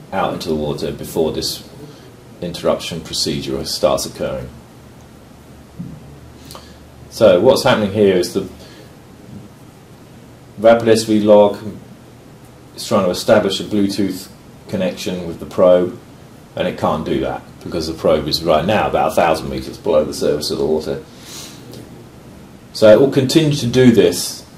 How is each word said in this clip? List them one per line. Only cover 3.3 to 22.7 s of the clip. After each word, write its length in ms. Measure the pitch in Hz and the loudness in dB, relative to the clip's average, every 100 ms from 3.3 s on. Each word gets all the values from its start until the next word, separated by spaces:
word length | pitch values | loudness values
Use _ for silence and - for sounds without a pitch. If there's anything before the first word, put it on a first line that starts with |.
| 71 69 67 76 | -6 -6 -8 -8
starts 400 | - 78 67 - | -2 0 0 -4
occurring. 440 | - 73 67 62 - - - - - - - - - - - - - - - - - - - - - - - - - - | -8 -8 -8 -12 -16 -20 -20 -20 -20 -20 -20 -20 -20 -20 -20 -20 -18 -16 -16 -20 -20 -20 -20 -20 -20 -20 -20 -20 -20 -12
So 300 | - 107 90 | 2 4 6
what's 240 | 120 - | 6 4
happening 300 | 135 110 107 | 4 0 0
here 220 | 107 98 90 | 2 4 2
is 180 | 85 | 0
the 140 | 98 - - - - - - - - - - - - - - - - - - - - - - | -4 -6 -10 -20 -20 -20 -20 -20 -20 -20 -20 -20 -20 -20 -20 -20 -20 -20 -20 -20 -20 -20 2
rapid 280 | 110 117 113 | 4 6 4
S 160 | 110 | 2
V 160 | - 107 | 2 2
log 380 | 104 104 104 - 107 90 - - - - - - - - - - | 6 6 6 2 -10 -16 -18 -20 -20 -20 -20 -20 -20 -20 -20 -14
is 120 | - | -2
trying 180 | 107 92 | 0 0
to 60 | |
establish 480 | 90 - 110 98 - | 0 2 2 2 -2
a 40 | |
Bluetooth 680 | 87 104 98 - 98 90 - - - - - | -4 -2 0 0 -4 -4 -14 -20 -20 -20 -10
connection 580 | 95 92 - 101 90 85 | -4 -4 -4 -8 -8 -8
with 120 | 80 | -12
the 60 | 78 | -8
probe, 540 | - 92 90 90 - - - - - - - | 2 4 4 2 -6 -18 -20 -20 -20 -12 -6
and 120 | 90 | -6
it 120 | - | -2
can't 260 | 95 78 78 | -2 -2 -4
do 140 | 73 | -4
that 240 | 65 62 - - | -4 -8 -12 -18
because 220 | - 87 78 | -10 -8 -8
the 80 | |
probe 340 | 78 95 78 73 | -4 0 0 0
is 160 | 76 | -4
right 220 | 82 78 85 | 0 0 2
now 220 | 104 71 | 0 0
about 240 | 76 71 | -2 -2
a 40 | - | 0
thousand 340 | 85 80 67 | 0 0 -4
meters 280 | 67 67 - | -8 -10 -8
below 260 | - - | -2 0
the 100 | - | 0
surface 360 | - 76 73 73 | -2 -2 -2 -4
of 80 | 78 | -4
the 80 | 71 | -2
water. 380 | 78 76 69 - - - - - - - - - - - - - - - - - | -2 -4 -10 -12 -20 -20 -18 -18 -20 -20 -20 -20 -20 -20 -20 -20 -20 -20 -20 -18